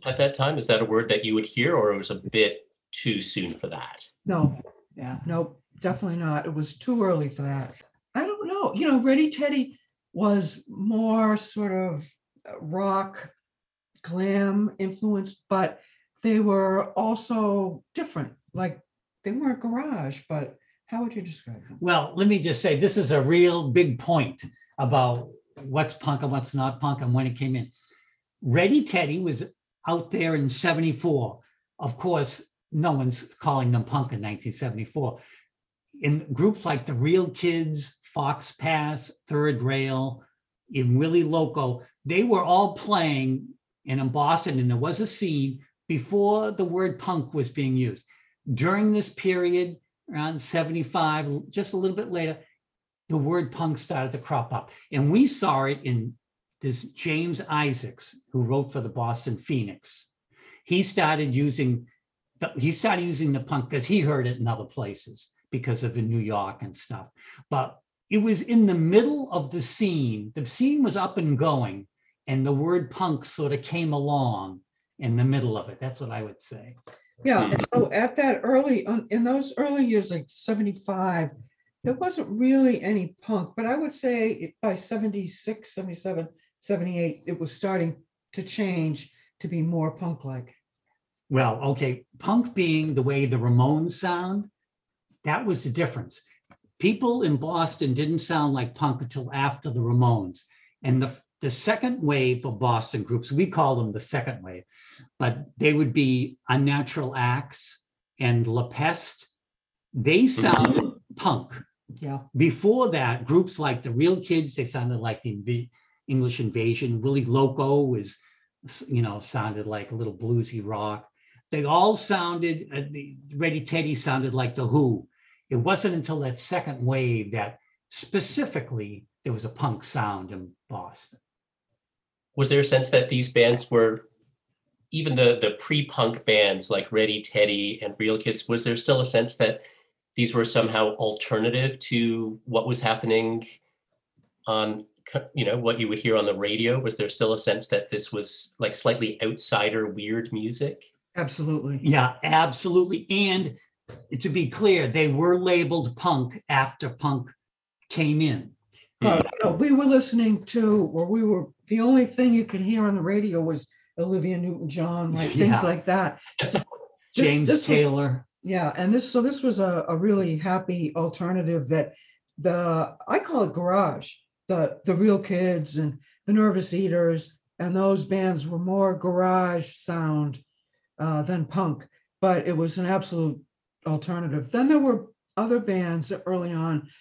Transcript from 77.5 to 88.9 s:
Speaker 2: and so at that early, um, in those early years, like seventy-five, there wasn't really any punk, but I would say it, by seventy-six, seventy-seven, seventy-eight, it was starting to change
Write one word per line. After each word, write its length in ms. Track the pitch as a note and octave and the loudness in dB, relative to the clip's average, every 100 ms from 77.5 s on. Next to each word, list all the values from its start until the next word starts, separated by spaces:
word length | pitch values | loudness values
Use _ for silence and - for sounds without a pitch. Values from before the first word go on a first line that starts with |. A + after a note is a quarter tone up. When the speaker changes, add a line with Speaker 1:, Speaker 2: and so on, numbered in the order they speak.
Speaker 2:
and 140 | - - | 0 2
so 160 | B3 - | 2 4
at 240 | G#3 A#3 D4 | 2 0 2
that 240 | C4+ G#3 | 2 2
early, 420 | A3+ C4 C#4 A#3 - | 4 4 4 2 0
um, 200 | A3+ - | -2 0
in 140 | A3 | 0
those 280 | A#3+ C4+ C4+ - | 2 0 -2 -2
early 260 | C#4+ C#4 | 0 2
years, 260 | B3 G#3+ F#3+ | 4 2 0
like 140 | E3+ - | -6 -8
seventy-five, 1040 | - - G#3+ G3+ G3 - F#3 F#3 E3+ D#3 - - _ _ _ | -10 -4 0 -2 -4 -6 -2 0 0 -2 -6 -20 _ _ _
there 100 | B3 | -4
wasn't 340 | C4 F#4 F4 - | -2 -2 -4 -6
really 500 | G#3+ B3+ C4+ C4 A3 | 0 4 6 4 2
any 340 | F#3 G#3 E3+ - | 0 -2 -2 -8
punk, 320 | - G#3 E3+ - | -4 -4 -4 -4
but 100 | A3+ | -2
I 80 | D4 | -2
would 180 | D4+ | -4
say 360 | - C4 A#3+ A3 | -4 -2 0 0
it, 220 | - E3 - | -2 -10 -6
by 120 | A3 | -4
seventy-six, 1000 | F#3 - A3 G#3+ G3 E3+ - - G#3+ - | -4 -4 -4 -2 -4 -8 -10 -10 -10 -10
seventy-seven, 540 | - F#3 E3 F#3+ E3 E3 _ _ _ | -12 -10 -8 -6 -6 -8 _ _ _
seventy-eight, 640 | - F#3 F3+ F3 E3 D3 - | -4 -4 -2 -2 -4 -4 -8
it 120 | E3 | -6
was 140 | D#3 | -8
starting 440 | - G3 F#3 E3 - _ _ _ | -4 -2 0 -2 -4 _ _ _
to 100 | G3 | -12
change 720 | - - G3 F3 D#3 | -10 -4 -2 0 -2